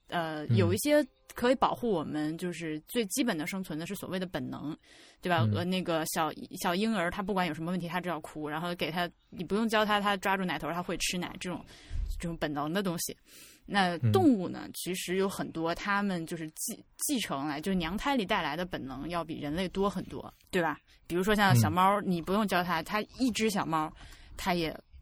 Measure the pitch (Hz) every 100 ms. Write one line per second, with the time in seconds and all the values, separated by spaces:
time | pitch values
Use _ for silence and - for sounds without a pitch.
0 | _ 175 160 156 - 120 170 208 294 294
1 | 269 _ - - 240 262 175 - 240 180
2 | - 151 151 165 180 170 165 156 - 165
3 | - - 240 165 147 190 190 156 170 196
4 | - 185 185 156 127 131 139 156 _ -
5 | - _ 180 170 110 104 175 185 175 165
6 | 160 170 156 - - 180 190 175 220 214
7 | 170 180 196 190 156 147 165 185 165 175
8 | 175 156 - 156 151 156 175 175 156 170
9 | 175 - _ - 160 202 226 214 214 208
10 | 202 196 196 190 180 151 147 170 180 165
11 | - 180 170 - 185 - - - - -
12 | - - 170 165 156 147 147 190 196 170
13 | - - _ - - - - 196 180 175
14 | 113 381 339 220 175 127 - - 170 185
15 | - 185 190 185 160 165 165 170 208 202
16 | 202 180 160 175 160 - - 214 - -
17 | - 262 - 139 151 143 196 190 160 202
18 | 285 277 185 214 156 156 180 147 127 131
19 | 151 175 160 147 147 156 185 190 202 190
20 | - 147 - - _ 185 165 147 _ -
21 | - 170 190 208 196 120 107 175 190 208
22 | 190 175 156 202 202 185 180 165 - 214
23 | - - 254 208 220 190 151 160 156 -
24 | - - - - - 180 156 - _ -